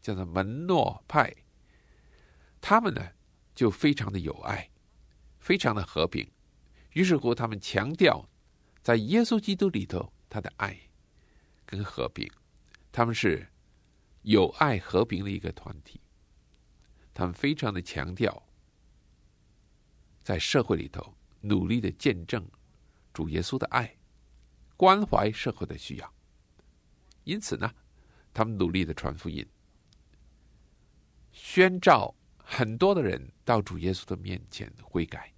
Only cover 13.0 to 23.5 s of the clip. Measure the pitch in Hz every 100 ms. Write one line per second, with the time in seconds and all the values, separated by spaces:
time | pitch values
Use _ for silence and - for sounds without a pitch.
13 | 117 113 104 76 - _ _ _ _ _
14 | _ _ 107 104 90 - 151 101 - 90
15 | 120 90 101 90 85 87 - 73 - -
16 | _ _ _ _ _ _ _ _ _ _
17 | _ - 90 87 139 147 120 95 90 -
18 | 78 90 113 - _ _ _ _ _ _
19 | _ _ _ _ _ _ _ _ _ _
20 | _ _ - 90 - 143 117 87 - -
21 | - - _ - 101 98 98 120 101 -
22 | 143 95 82 120 85 _ _ _ _ _
23 | _ - 80 80 90